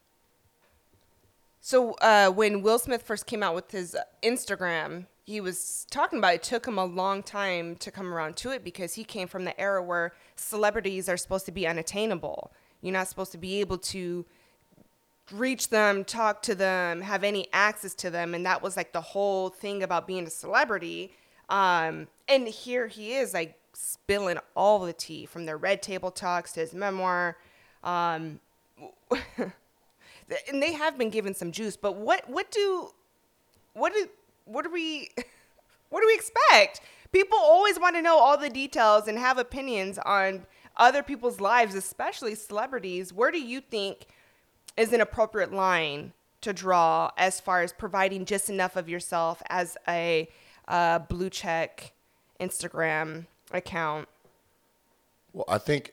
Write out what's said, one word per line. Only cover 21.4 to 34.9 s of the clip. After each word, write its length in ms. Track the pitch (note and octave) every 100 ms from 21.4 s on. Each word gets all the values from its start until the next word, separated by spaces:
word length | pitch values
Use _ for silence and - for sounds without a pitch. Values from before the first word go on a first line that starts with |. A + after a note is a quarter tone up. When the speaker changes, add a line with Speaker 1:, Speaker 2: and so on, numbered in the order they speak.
| -
Speaker 1:
Um, 580 | G3 F#3+ F3 D#3+ D#3+ D#3 _ -
and 200 | C4+ A#3+
here 380 | G#3+ B3 B3 A3+
he 280 | A3 G#3+
is, 200 | C4 A3+
like, 260 | F#3 E3 - _
spilling 640 | - - - - G3+ F#3+ F3 - -
all 220 | G3 G#3+
the 120 | F3+
tea 320 | E3 - D#3 -
from 220 | E3 D#3+
their 100 | D#3
Red 240 | F#3 G3
Table 300 | G3 F#3+ F#3
Talks 400 | - F#3 F3 F3
to 80 | -
his 160 | D#3+ E3+
memoir. 600 | G3+ F#3+ F#3 F3+ F3 E3+ _ _ _ _
Um, 560 | - F3 E3+ D#3+ D#3+ D3+ _ _ _ _ - - _
<laughs> 0 | - - -
and 1200 | F#3+ - _ _ _ _ - - _ - - C#4
they 120 | D4+
have 240 | D#4 D4+ C#4+
been 120 | A3
given 240 | G#3+ G3
some 180 | F#3+ F3
juice, 260 | E3 A3 F#3+
but 180 | G3+ F#3+
what, 340 | A3 F4+ -
what 220 | C#4+ F4+
do, 400 | - G4+ F#4 D4 - _ _ _ _ _ _ _
what 200 | - D4+
do, 140 | G#4 F#4 - _ _ -
what 180 | A#3
do 80 | D#4
we, 380 | F4 D#4+